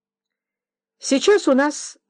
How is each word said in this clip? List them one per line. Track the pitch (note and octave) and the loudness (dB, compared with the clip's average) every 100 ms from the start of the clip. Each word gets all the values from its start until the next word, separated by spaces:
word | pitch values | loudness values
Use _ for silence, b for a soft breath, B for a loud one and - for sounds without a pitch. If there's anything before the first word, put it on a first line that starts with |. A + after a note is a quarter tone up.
| _ _ _ _ _ _ _ _ _ _ | _ _ _ _ _ _ _ _ _ _
Сейчас | - C4+ F#4 G4+ D#4 | -4 0 2 2 2
у | |
нас | C4 D4 - - - _ | 0 0 -4 -14 -20 _